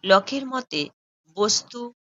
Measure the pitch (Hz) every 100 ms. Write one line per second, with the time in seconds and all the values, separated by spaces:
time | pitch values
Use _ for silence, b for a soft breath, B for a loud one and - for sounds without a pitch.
0 | 190 196 196 277 269 262 240 151 147 _
1 | _ _ _ 185 208 - - 240 240 _